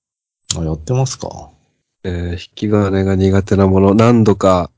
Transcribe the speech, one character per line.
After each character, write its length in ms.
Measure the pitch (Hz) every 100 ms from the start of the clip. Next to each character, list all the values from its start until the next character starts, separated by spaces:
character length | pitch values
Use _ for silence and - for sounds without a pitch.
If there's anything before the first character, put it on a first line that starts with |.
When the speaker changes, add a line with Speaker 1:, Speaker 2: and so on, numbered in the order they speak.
| _ _ _ _ - 82
Speaker 1:
あ、 60 |
や 100 | 80
っ 60 | 78
て 140 | 78
ま 140 | 127 131
す 120 | -
か？ 320 | 50 - - _ _ _ _ _
Speaker 2:
え 80 | 95
ー、 220 | 87 87
引 60 | 87 -
き 160 | - 107
金 340 | 104 101 95
が 120 | 95 95
苦 260 | 95 98
手 140 | 95 98
な 100 | 98
も 140 | 95
の、 140 | 98
何 280 | 101 113 120
度 140 | 107 98
か、 340 | 98 92 85